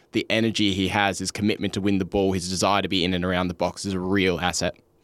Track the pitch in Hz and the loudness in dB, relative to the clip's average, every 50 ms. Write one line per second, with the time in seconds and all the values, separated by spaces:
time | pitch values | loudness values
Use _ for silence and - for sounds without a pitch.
0 | _ _ - 113 - - 101 113 113 113 104 - 107 101 92 98 95 90 104 104 | _ _ -4 -2 -2 0 0 0 0 0 0 2 0 2 2 0 0 0 2 2
1 | 101 98 92 - 95 90 - - 104 104 104 - - 98 - 104 95 104 98 95 | 2 2 0 -2 -6 -6 -4 -2 0 0 0 0 -2 -4 -2 -2 0 0 0 0
2 | 95 85 - 101 98 98 95 92 87 90 95 85 107 98 101 101 95 90 98 92 | 0 0 0 2 2 2 0 0 -4 -4 -2 0 0 2 2 0 0 0 0 0
3 | 82 90 95 87 90 92 90 90 92 90 90 - 95 87 - - - 101 95 92 | 0 0 0 0 0 0 0 0 0 -2 -2 -2 -2 -2 -2 -4 -6 -4 -4 -2
4 | 90 95 98 101 92 92 87 82 90 90 87 - 90 90 - _ _ _ _ _ | -2 0 2 2 2 2 2 0 0 -2 -2 -2 -2 -4 -4 _ _ _ _ _